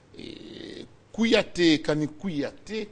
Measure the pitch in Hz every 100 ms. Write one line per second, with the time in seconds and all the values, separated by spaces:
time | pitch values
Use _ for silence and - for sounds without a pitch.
0 | _ - - - - - - - - -
1 | _ - 226 214 196 - 170 151 156 151
2 | 147 - 196 147 120 - - 220 214